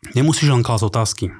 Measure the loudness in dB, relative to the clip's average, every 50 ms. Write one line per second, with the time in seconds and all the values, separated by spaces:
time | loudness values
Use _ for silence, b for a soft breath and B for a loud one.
0 | -20 -4 0 2 2 2 2 2 2 2 2 2 2 0 0 0 0 -2 0 -2
1 | -2 -2 -4 -6 -8 -8 -8 -12